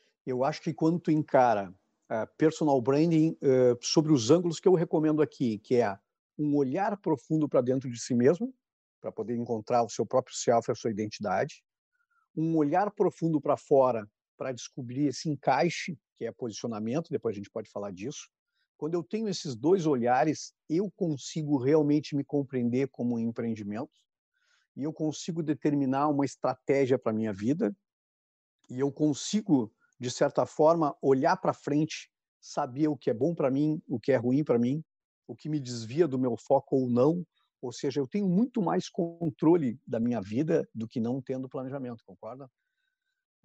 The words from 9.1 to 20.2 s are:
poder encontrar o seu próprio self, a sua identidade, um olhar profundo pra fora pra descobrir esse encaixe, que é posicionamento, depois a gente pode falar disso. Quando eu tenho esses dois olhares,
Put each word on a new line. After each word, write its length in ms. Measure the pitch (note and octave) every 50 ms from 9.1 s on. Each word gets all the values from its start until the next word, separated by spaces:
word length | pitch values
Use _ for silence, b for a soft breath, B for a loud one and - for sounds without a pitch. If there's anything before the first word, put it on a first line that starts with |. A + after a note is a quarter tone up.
poder 240 | - - G#2 G2+ A#2+
encontrar 480 | A#2 A#2+ A2 A#2+ A2 G#2 - B2 B2 A#2+
o 60 | A2+
seu 160 | - - A2+
próprio 300 | - - C3 B2+ - -
self, 340 | - - - A#2+ - - -
a 40 | A#2+
sua 160 | - - B2
identidade, 720 | G#2+ G2 A2 G#2+ - - G#2 G2 F#2 G2 B2+ D3+ - - _ _ _ _ _ _ _ _ _ _ _ _ _ _ -
um 200 | - D#3+ E3 E3 D#3+
olhar 340 | D3+ C#3+ D#3 F3+ G#3 G#3
profundo 500 | - - G3+ F3 - - E3 E3 D#3+ D3
pra 160 | C#3+ D3 C3+ -
fora 500 | - - D3+ C3+ C3 B2+ A#2+ A2+ G2+ G#2 _ _ _ _ _ -
pra 140 | - C3
descobrir 560 | C3 A#2 - - - D3 C3 A#2 A#2+ C3+ D3 C#3+
esse 220 | C3 - - E3
encaixe, 680 | D3 C3+ - D#3 C3+ C3+ E3+ F3 - - - - D#3+ - _ _ _
que 100 | - A#2
é 60 | A#2
posicionamento, 800 | A2 - C3+ A#2 G2+ - - A#2+ A2+ G#2 G#2+ A2+ B2 D#3 E3 -
depois 240 | D#3+ A2 - A2+ G2
a 20 | G#2
gente 140 | G2+ -
pode 180 | - A2+ G#2+ -
falar 220 | - G#2 G2+ G2+
disso. 380 | F#2+ F2+ G2 C3 D3 - - _ _ _ _ _ _ _ _ _ _ -
Quando 160 | D3 D#3 E3+
eu 100 | F3 E3
tenho 240 | - - G#3+ A3+ G#3
esses 280 | F3 - - E3 B2+
dois 300 | G#2+ A#2+ D#3 F#3+ G3+ D#3
olhares, 680 | D#3 C#3+ B2 A2+ A#2+ B2 B2+